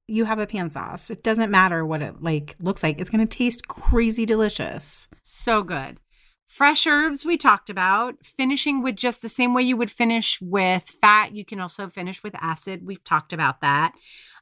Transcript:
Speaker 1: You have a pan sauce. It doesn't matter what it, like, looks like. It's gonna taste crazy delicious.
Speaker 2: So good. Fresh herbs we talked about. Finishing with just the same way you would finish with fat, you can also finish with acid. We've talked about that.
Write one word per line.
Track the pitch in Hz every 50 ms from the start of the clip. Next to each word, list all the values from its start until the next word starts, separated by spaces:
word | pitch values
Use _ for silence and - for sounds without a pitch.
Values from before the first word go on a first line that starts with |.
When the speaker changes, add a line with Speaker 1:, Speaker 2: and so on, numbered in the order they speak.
| _ -
Speaker 1:
You | 214 220 226
have | 214 220 214
a | 214
pan | 196 - 202 175 160
sauce. | - 131 - - - 170 - -
It | 226 -
doesn't | - 233 220 220 226 202
matter | 202 185 190 185 175 165 160
what | 156 160 147
it, | 151 104 - -
like, | 156 165 160 151 147 147 - -
looks | 165 180 196 -
like. | - 156 151 147
It's | 185 -
gonna | - 220 220
taste | 220 - - 247 240 233 - - -
crazy | - - - - - 233 233 226 220 233 226
delicious. | 214 220 220 220 208 - - 113 80 - - - - - - - _ - _
Speaker 2:
So | _ - - - - 247 226 214
good. | 196 170 175 139 135 139 123 - _ _ _ _ _ _ _ _ _
Fresh | _ - - 277 285 302 - -
herbs | 320 294 294 302 320 285 277 -
we | 320 349
talked | - - 262 208 196 _ -
about. | 196 190 185 185 190 208 240 247 - _ -
Finishing | - - - 262 254 285 269 - 302 277 269
with | 240 262 214
just | - - 247 233 -
the | - 226
same | - - 247 247
way | 247 254
you | 254 247 254
would | 226 240 208
finish | - - 240 226 233 233 214 - - -
with | 185 175 180 202 190 185 185 180 - -
fat, | - - - 214 214 214 208 - 202
you | 208 196
can | - 220 196
also | 185 170 - - 196 185
finish | _ 196 175 180 196 -
with | - 208 - -
acid. | 165 165 160 - - 190 190 175 180
We've | 185 196 - _
talked | - 170 151 - _ 180
about | 160 156 135 135 -
that. | - 139 139 147 160 170 - _ _ - - - - - - -